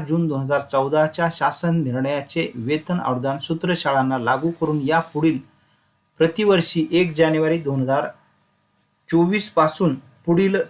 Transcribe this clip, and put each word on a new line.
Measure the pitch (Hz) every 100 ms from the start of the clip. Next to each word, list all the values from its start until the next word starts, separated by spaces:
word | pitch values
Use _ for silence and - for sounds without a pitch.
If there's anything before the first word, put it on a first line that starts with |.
जून | 147 170 165
दोन | 135
हजार | 135 143
चौदाच्या | 139 135 139 151 156 165 170
शासन | - 139 - 170 165
निर्णयाचे | 135 127 131 143 139 165 165
वेतन | 127 117 156 156 180
अनुदान | - 127 135 139
सूत्र | - 165 180 170
शाळांना | 143 139 131 131
लागू | 117 131 160
करून | 170 151 151
यापुढील | 139 160 165 151 160 135 - _ _ _ _ _ _ -
प्रतिवर्षी | 165 185 208 185 170 165 156
एक | 170 180 151
जानेवारी | 160 156 160 165
दोन | 139 135
हजार | 127 139 - - _ _ _ _ _ _ _ _ -
चोवीस | 165 175 208 -
पासून | - 156 - 175
पुढील | 131 - _ - 170 196 196 165